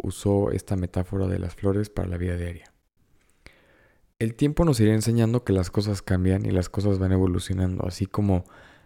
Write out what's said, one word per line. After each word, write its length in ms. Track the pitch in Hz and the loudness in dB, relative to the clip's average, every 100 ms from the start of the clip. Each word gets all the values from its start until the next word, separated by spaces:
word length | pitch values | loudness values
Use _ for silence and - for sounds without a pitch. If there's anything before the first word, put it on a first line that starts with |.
usó 500 | - - 101 101 101 | -8 -4 0 2 2
esta 240 | 95 - 98 | -2 -2 -4
metáfora 520 | 90 92 92 95 95 | -2 -4 -4 -2 -2
de 120 | 92 | -2
las 160 | 90 - | -6 -4
flores 340 | 98 98 104 | -2 0 -2
para 180 | - 92 | -6 -6
la 100 | 87 | -4
vida 180 | 87 87 | -4 -4
diaria. 380 | 87 87 - _ _ _ _ _ _ _ - _ _ _ _ _ _ - | -6 -10 -18 _ _ _ _ _ _ _ -20 _ _ _ _ _ _ -6
El 180 | 113 - | -4 0
tiempo 300 | 143 147 170 | 0 2 2
nos 140 | 117 | 4
irá 140 | 107 | 4
enseñando 500 | 110 107 117 113 120 | 4 2 2 2 2
que 100 | - | 2
las 180 | 92 90 | 0 0
cosas 300 | - 104 101 | -2 -2 -4
cambian 440 | - 92 92 95 107 | 0 0 2 0 0
y 60 | |
las 180 | 92 87 | -2 -2
cosas 300 | - 104 95 | -2 0 2
van 120 | 92 | 2
evolucionando, 760 | 92 92 90 - 95 92 92 92 | 4 2 0 -2 -2 0 -2 -4
así 200 | - 98 | -4 -4
como 400 | - 101 90 - - - - | -2 2 0 -2 -18 -20 -20